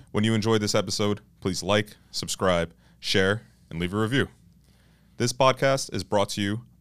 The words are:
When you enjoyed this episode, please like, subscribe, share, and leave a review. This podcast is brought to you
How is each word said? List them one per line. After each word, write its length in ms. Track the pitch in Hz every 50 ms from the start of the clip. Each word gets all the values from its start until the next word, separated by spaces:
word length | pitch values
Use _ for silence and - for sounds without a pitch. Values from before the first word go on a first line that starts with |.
| - -
When 120 | - 107 107
you 100 | 113 113
enjoyed 280 | 110 101 113 110 107
this 120 | 104 98 -
episode, 480 | 107 92 98 - - 104 104 104 - - _ _ _
please 200 | - 98 87 -
like, 340 | 85 90 104 104 104 - - _ _ _
subscribe, 640 | - - - - - - 101 92 90 85 82 80 - _ _ _ _ _
share, 440 | - - - 98 95 95 104 110 - - _ _ _ -
and 100 | - 82
leave 140 | 87 87 101
a 40 |
review. 320 | 107 110 107 135 127 - - - _ - - _ _ _ _ _ _ _ _ _ _ _ _ _
This 140 | - 117 123
podcast 640 | 120 - 135 131 127 - 143 135 135 135 - - -
is 100 | 101 -
brought 260 | - 107 101 98 -
to 120 | - 107
you 220 | 101 101 107 117 - - _ _